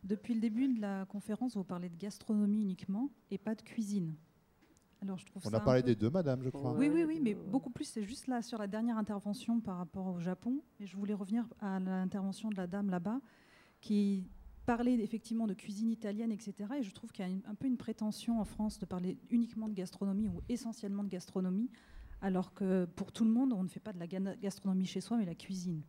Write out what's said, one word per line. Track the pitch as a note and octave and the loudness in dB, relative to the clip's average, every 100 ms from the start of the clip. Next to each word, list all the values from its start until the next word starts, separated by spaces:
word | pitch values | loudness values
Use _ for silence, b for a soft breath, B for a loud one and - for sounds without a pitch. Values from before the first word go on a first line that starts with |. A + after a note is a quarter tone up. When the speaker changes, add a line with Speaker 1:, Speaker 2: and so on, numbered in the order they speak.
Speaker 1:
Depuis | F#3+ G3+ - | -2 -4 0
le | A3+ | 2
début | A3+ G#3+ C4+ | 2 4 4
de | A#3 | 4
la | G#3 G3 F#3+ | 0 -2 -4
conférence, | G3+ - G#3 B3+ G#3 | -8 -4 -2 0 0
vous | F#3 | -2
parlez | F3+ F3+ | -4 -4
de | E3+ | -6
gastronomie | G3+ - - G#3+ G#3 G#3+ | -8 -8 2 4 6 4
uniquement | G#3 F#3 - G3 C#4 - _ | 2 0 -2 0 -2 -4 _
et | G3 | -6
pas | - A3 | -4 -6
de | |
cuisine. | - - G3+ G3+ E3 D#3 - _ _ _ _ _ _ _ | -6 -4 0 0 0 -4 -12 _ _ _ _ _ _ _
Alors, | - C3 | -8 -8
je | - | -10
trouve | G3 A2+ | -8 0
Speaker 2:
On | |
Speaker 1:
ça | A2 | 2
Speaker 2:
a | |
parlé | A#2 B2+ | 6 6
Speaker 1:
un | |
peu | B2+ | 6
Speaker 2:
des | A2 | 4
deux, | A2 | 4
madame, | F3 D#3+ B2+ | 4 2 0
je | C3 | -2
crois. | C#3 C3 | -2 0
Speaker 1:
Oui, | G#3 C#4+ | 4 4
oui, | D#4+ D#4+ | 6 4
oui, | E4 | 2
mais | B3 F#3+ | 2 0
Speaker 3:
Ouais. | E3+ | -2
Speaker 1:
beaucoup | B3+ C4+ | -2 -2
plus, | A#3+ | -8
c'est | D4+ A3+ | -6 -6
juste | G3 C4+ - | -6 -6 -4
là, | B3 | -4
sur | - A#3 | -4 -6
la | G3+ | -4
dernière | G#3+ A#3 A3+ | -2 0 0
intervention | G#3+ G3+ G3+ G3+ - A#3 | -2 -2 -2 -4 0 0
par | G#3+ F3+ | 0 -4
rapport | F3+ G3 F#3+ | -4 -4 -2
au | F3 | -2
Japon. | E3+ F3+ A#3+ C4+ - _ | -2 -2 -2 -2 -4 _
Et | G3+ | -12
je | F#3+ | -6
voulais | G3+ | -2
revenir | G#3 G3 A3+ A#3 - | -2 0 0 0 -4
à | G3+ F#3+ | -2 0
l'intervention | F#3 F#3 F#3 G3+ G3 F#3+ A3 | 0 0 0 0 -2 -2 -4
de | G3 | -2
la | F3+ | -2
dame | G3+ G3+ | 0 0
là-bas, | F3+ F3 B3 b b b b b b | 2 0 -2 b b b b b b
qui | - G#3 G3+ G3 F#3 - - - - | 2 4 4 2 -2 -12 -20 -6 0
parlait | A#3 A#3+ B3 | 2 4 4
effectivement | G#3 A3 - A3+ A3+ | 2 -4 -2 0 0
de | |
cuisine | F#3 - G3+ A3+ | -2 -6 -2 0
italienne, | A3+ G#3+ G#3 A#3 | 0 -2 -2 -2
et | G3+ | -2
cetera. | G3+ G3 G3+ C#4+ | -6 -8 -6 -4
Et | |
je | G3+ | -4
trouve | - A3+ | -6 -14
qu'il | - | -6
y | F#3 | -4
a | |
une, | F#3+ G3+ | -4 -6
un | |
peu | G#3 C4 | -4 0
une | A#3+ | 0
prétention | - A3 G#3+ G#3 - A#3 | -2 -2 -2 -2 0 0
en | F#3+ | 0
France | - G#3+ - | -2 -2 -2
de | F#3 | -6
parler | F3+ F3+ - - | -2 -2 -4 0
uniquement | A#3+ A#3 A3 A3 | 2 2 -2 -4
de | G3+ | -4
gastronomie | F#3 - G3 G3 G#3+ | -6 -2 0 2 0
ou | F3 - | -2 -2
essentiellement | A#3+ A3+ A3 G3+ G3+ | -4 -4 -6 -4 -2
de | G3+ | -2
gastronomie, | F3+ - F#3+ F#3 F#3 B3 B B B B B | -4 -4 0 2 2 0 B B B B B
alors | G3 F#3 F#3 - | 0 2 0 -2
que | G3 F#3 F3 - | 2 4 2 -4
pour | G3 | -8
tout | - A3+ | 2 4
le | |
monde, | A3+ C4+ | 6 4
on | G#3 | 2
ne | F#3 | 0
fait | - | -4
pas | G#3+ | -10
de | F3+ | -8
la | E3+ | -6
ga-, | F#3 G3 - | -2 -2 -2
gastronomie | G3 - G3 F#3+ F#3 | -4 -2 2 2 2
chez | G3 | 0
soi, | F#3 A#3 | 0 0
mais | F#3 | 0
la | E3 | -4
cuisine. | - F#3+ F3+ D#3+ | -6 -6 -2 -4